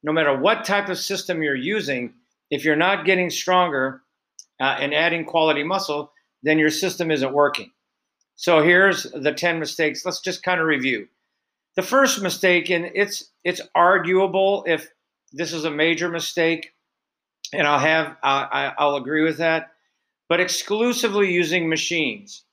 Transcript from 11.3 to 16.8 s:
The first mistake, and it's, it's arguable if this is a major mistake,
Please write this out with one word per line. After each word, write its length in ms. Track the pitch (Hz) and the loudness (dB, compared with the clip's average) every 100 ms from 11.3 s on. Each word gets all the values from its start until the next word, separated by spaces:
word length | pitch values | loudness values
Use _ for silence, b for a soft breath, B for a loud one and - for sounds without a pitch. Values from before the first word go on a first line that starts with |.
| _ _ _ _ - | _ _ _ _ -6
The 60 | |
first 400 | - 262 269 240 | 0 2 2 2
mistake, 480 | 190 - 190 180 170 | -4 0 2 2 2
and 220 | 175 175 | -2 -2
it's, 380 | - 202 - - _ | -2 -2 -4 -14 _
it's 180 | 185 180 - | -6 -6 -4
arguable 880 | - 175 190 165 185 190 190 196 202 165 | 2 4 4 2 2 2 2 2 0 0
if 200 | 156 - _ _ _ _ | -2 -4 _ _ _ _
this 200 | 139 165 | -8 -6
is 140 | 165 156 | -4 -6
a 60 | |
major 380 | 147 160 160 175 | 0 0 0 -2
mistake, 640 | 170 160 - 165 165 - _ | -4 -6 0 0 0 -6 _